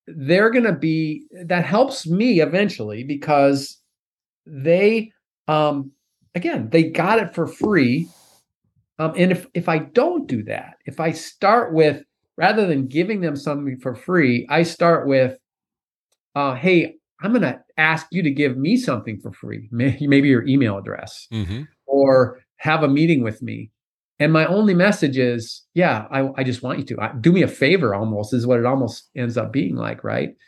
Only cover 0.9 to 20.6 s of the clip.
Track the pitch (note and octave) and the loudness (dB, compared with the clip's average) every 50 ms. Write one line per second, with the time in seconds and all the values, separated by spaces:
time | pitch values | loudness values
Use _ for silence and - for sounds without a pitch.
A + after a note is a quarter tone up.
0.9 | D#3 D#3+ D#3+ D#3 D3+ D3+ - _ - F3+ F3+ E3 F3+ F3 E3 C3+ F3 G#3+ C4 C#4 | -2 -2 -2 -4 -6 -8 -12 _ -20 -14 -6 -2 0 0 0 0 2 2 2 0
1.9 | C4+ - - D#3+ E3 F#3 A3 B3+ A#3 E3+ D3+ - E3 F#3 G#3 G3 - - A2+ G#2+ | -2 -8 -6 -4 -2 0 2 2 2 2 2 2 2 0 0 0 -2 -6 -8 -8
2.9 | G#2 A2 B2 C#3 D3+ C#3+ C#3+ D#3 D3+ C#3+ C#3 C#3 C#3 C3+ C3+ - - _ _ _ | -8 -10 -8 -8 -8 -6 -2 0 2 4 4 4 4 2 -2 -8 -16 _ _ _
3.9 | _ _ _ _ _ _ _ _ _ _ _ - D#3+ C#3 C3 D#3+ E3+ F3+ G3+ G#3 | _ _ _ _ _ _ _ _ _ _ _ -18 -12 -6 0 2 2 4 4 4
4.9 | A3+ A3+ G#3+ A3 _ _ _ _ _ _ _ - D3+ D#3 D3+ D3+ D3 C#3+ C#3 C3+ | 2 2 -2 -6 _ _ _ _ _ _ _ -2 0 2 2 2 0 -2 -6 -10
5.9 | _ _ _ _ _ _ _ _ - F3+ F3 E4 E4 - A2 A2+ C3 E3 E3 D#3+ | _ _ _ _ _ _ _ _ -8 -6 -6 -4 -4 -6 -4 2 2 2 2 2
6.9 | E3 - E3 F#3 A3 A3+ G3+ E3+ - - E3 C#3+ - - - G#3+ G#3 F3 C3+ A#2+ | 0 -2 0 0 2 0 0 -2 -4 -6 -6 -6 -6 -4 -2 2 2 4 4 2
7.9 | B2 D3+ E3+ - _ _ _ _ _ _ _ _ _ _ _ _ _ _ _ _ | 2 0 -2 -6 _ _ _ _ _ _ _ _ _ _ _ _ _ _ _ _
8.9 | _ - D#3 D#3+ D#3+ F3 F3+ F#3 F#3 F3+ - - - F3 F3 - E3 D#3+ D3+ - | _ -6 -6 -4 0 2 2 2 2 -2 -4 -8 -8 -6 -2 -2 -2 -2 -2 -2
9.9 | - A#3+ C4 E4+ F4+ E4+ - - - A2+ G#2 - - - - - - _ - - | 0 0 2 2 0 -4 -6 -4 -6 -6 -6 -6 -10 -10 -12 -14 -20 _ -16 -14
10.9 | - - E3 E3 D#3+ - - - - - - G3 G#3+ A#3+ A3+ - E3 D#3+ D#3+ D3+ | -8 -4 -4 -4 -4 -6 -10 -16 -10 -2 2 4 4 4 2 0 2 2 4 4
11.9 | C#3 C#3 - _ _ _ _ _ _ - D#3+ F#3 G#3+ A3 G#3+ F#3 D#3+ C3+ C3+ C3 | 2 -2 -8 _ _ _ _ _ _ 0 0 0 2 2 2 0 0 0 -2 -2
12.9 | B2+ D3+ F3+ F#3+ A3+ G3+ F3+ E3 D3 C#3 - D#3+ D3 C#3+ C#3+ C#3 B2+ B2+ - C3 | -2 -2 -2 -2 -2 -4 -4 -4 -4 -4 -6 -6 -6 -4 -6 -8 -8 -8 -8 -10
13.9 | B2 A#2 - - F3+ F3+ D#3 B2+ A#2+ A#2+ A#2 - C#3+ D#3+ E3+ E3+ - - F3+ E3+ | -10 -10 -6 -2 0 2 2 2 2 0 -2 0 0 0 0 0 0 0 2 2
14.9 | E3+ D#3+ - C#3 C#3 C3+ C3 B2+ B2+ - _ _ _ _ _ _ _ _ _ _ | 2 2 2 2 2 2 2 0 -2 -8 _ _ _ _ _ _ _ _ _ _
15.9 | _ _ _ _ _ _ _ _ - C#3+ C#3+ C#3 B2+ B2 B2 F#3+ F#3 E3+ D3+ - | _ _ _ _ _ _ _ _ -6 -4 -2 -2 -2 -2 0 2 4 4 2 0
16.9 | - _ _ _ _ - D3 G3 A#3 B3 F#3+ C3+ A#2+ - _ _ - - D#3 D#3 | -4 _ _ _ _ -8 -4 -2 0 0 0 0 -2 -4 _ _ -4 0 0 0
17.9 | D#3+ D#3 - - - F3 F3 D3+ C#3 C#3 D3 C#3+ B2 B2+ C3+ D#3+ A3 B3 B3 - | 0 -2 -4 -6 -4 -2 -2 0 0 0 0 0 0 -2 -2 0 0 0 0 -2
18.9 | C3+ A2+ G#2 - G#2+ G2+ - - G#2+ - - A2 G#2+ A2 A2+ A2 A#2 A#2 A#2+ C#3 | -4 -4 -4 -8 -10 -10 -12 -14 -16 -16 -14 -12 -12 -12 -12 -8 -4 -2 0 0
19.9 | - - D3 C#3+ C#3 C#3 C#3 D3 C3+ A#2+ G#2+ - C3 C#3 | 0 0 0 4 4 4 6 6 4 2 2 2 2 2